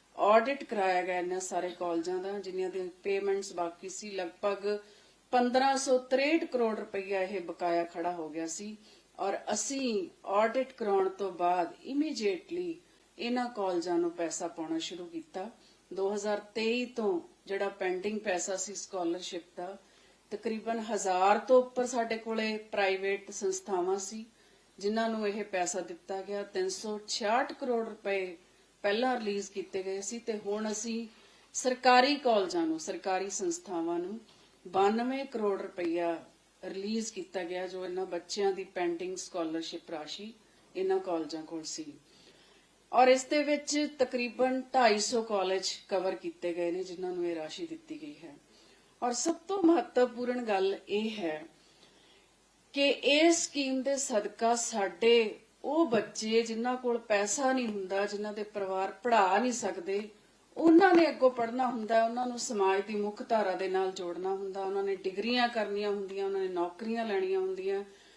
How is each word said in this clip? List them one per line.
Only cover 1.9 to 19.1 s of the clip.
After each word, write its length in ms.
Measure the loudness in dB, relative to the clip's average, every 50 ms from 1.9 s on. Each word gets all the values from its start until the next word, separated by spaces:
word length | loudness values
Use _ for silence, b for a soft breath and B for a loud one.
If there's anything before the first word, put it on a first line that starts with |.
| -2 -2 -2 -2 -4 -4
ਦਾ, 200 | -4 -4 -6 -6
ਜਿਨ੍ਹਾਂ 320 | -8 -6 -4 -4 -4 -4
ਦੀਆਂ 160 | -4 -6 -8 -8 -10 -8 -4
ਪੇਮੈਂਟਸ 500 | -2 -2 0 0 0 0 0 -2 -6 -6
ਬਾਕੀ 340 | -4 -4 -4 -6 -10 -14 -12
ਸੀ। 220 | -12 -12 -12 -8
ਲਗਭਗ 680 | -6 -6 -6 -6 -8 -2 -2 -2 -2 0 -2 -4 -4 -4 B B B B B B B B _ 0 2
ਪੰਦਰਾਂ 440 | 2 2 4 4 4 4 4 2 2
ਸੌ 200 | 2 2 2 2 2 2
ਤਰੇਹਠ 340 | 0 2 4 4 2 2 0
ਕਰੋੜ 340 | 0 0 0 0 0 0 -2
ਰੁਪਈਆ 440 | -6 -6 -6 -6 -4 -2 -2 -2 -2
ਇਹ 180 | -2 -4 -6 -6
ਬਕਾਇਆ 420 | -6 -6 -2 0 0 2 2 0
ਖੜਾ 280 | -2 -4 -4 -4 -4 -4
ਹੋ 160 | -4 -6 -8
ਗਿਆ 180 | -6 -6 -6 -6
ਸੀ, 280 | -8 -8 -10 -10 -12 -14 B B B B B B _ -6
ਔਰ 200 | -4 -4 -4 -4 -4 -4 -4
ਅਸੀਂ 560 | -2 -2 -4 -4 -2 -2 0 0 0 -2 -4 -10 _ -6 -2 2
ਆਡਿਟ 380 | 2 2 4 2 0 -2 -2 -6
ਕਰਾਉਣ 360 | -6 -2 2 2 4 2 2
ਤੋਂ 200 | 0 -2 -6 -6 -2
ਬਾਅਦ 400 | 0 2 2 2 2 0 -2 -4 -12 -10 -4
immediately 840 | -2 -2 0 -2 -2 0 0 0 0 -2 -6 -8 -6 -6 -4 -6 -6 -10 b b b b b b _ -8
ਇਹਨਾਂ 300 | -4 -2 -2 -2 -2 -4
ਕਾਲਜਾਂ 460 | -4 -2 -2 0 0 0 0 2 2 2
ਨੂੰ 120 | 2 0 -2
ਪੈਸਾ 360 | -2 -4 -4 -4 -4 -6 -6
ਪਾਉਣਾ 300 | -6 -6 -6 -4 -4 -4
ਸ਼ੁਰੂ 260 | -4 -6 -8 -10 -12
ਕੀਤਾ। 420 | -10 -10 -12 -12 _ -10 -8 -8 -8 -12 b b b b b b -10
ਦੋ 220 | -4 -2 0 0 0
ਹਜ਼ਾਰ 260 | -2 -2 -2 -2 -2 -4 -8 -4
ਤੇਈ 300 | -2 0 0 2 0 -2
ਤੋਂ 340 | -4 -4 -2 0 0 0 0 -2 -8 -20 _ _
ਜਿਹੜਾ 220 | -6 -4 -2 -2 -2 -4 -2
ਪੈਂਡਿੰਗ 400 | -2 -2 -2 -2 -2 -4 -4 -4
ਪੈਸਾ 360 | -2 -2 -2 -2 -2 -4 -4
ਸੀ 180 | -4 -6 -8 -8
ਸਕਾਲਰਸ਼ਿਪ 720 | -10 -12 -8 -6 -4 -2 -2